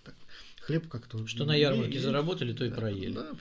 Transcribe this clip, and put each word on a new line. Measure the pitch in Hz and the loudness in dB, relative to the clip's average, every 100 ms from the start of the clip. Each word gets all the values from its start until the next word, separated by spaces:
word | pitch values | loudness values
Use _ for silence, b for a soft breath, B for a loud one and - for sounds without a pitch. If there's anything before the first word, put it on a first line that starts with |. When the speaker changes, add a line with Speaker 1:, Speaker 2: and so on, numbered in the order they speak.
Speaker 1:
так, | - - - B B B | -18 -16 -16 B B B
хлеб | - 160 156 | -2 0 0
как-то | 117 - 113 110 | -8 -8 -6 -4
Speaker 2:
Что | - | 0
Speaker 1:
вот | 147 | 4
Speaker 2:
на | 151 | 6
ярмарке | 143 131 117 - | 6 6 2 0
Speaker 1:
и, | |
Speaker 2:
заработали, | 135 135 156 180 123 | 0 2 2 0 -2
то | 113 123 | 0 -2
и | |
Speaker 1:
да, | 110 | 0
Speaker 2:
проели. | 110 98 95 | -2 -2 -4
Speaker 1:
да, | 92 311 285 | -4 -6 -6